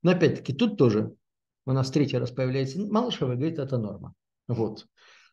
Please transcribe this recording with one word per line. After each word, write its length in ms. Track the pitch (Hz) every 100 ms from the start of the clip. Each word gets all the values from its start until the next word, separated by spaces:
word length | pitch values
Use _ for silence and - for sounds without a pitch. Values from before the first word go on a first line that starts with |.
но 80 | 170
опять-таки, 420 | 180 170 - -
тут 240 | 131 226 -
тоже 380 | 123 107 110 - _ _ _ _
у 80 | -
нас 180 | 131 131
третий 280 | 151 139 127
раз 120 | 123
появляется 480 | 135 131 135 135 165
Малышева 540 | 208 208 247 - 131
и 40 | 120
говорит, 220 | 160 160
"Это 200 | 135 127
норма". 340 | 104 95 - - _ _ -
Вот. 380 | 117 107 107 - _ _ - _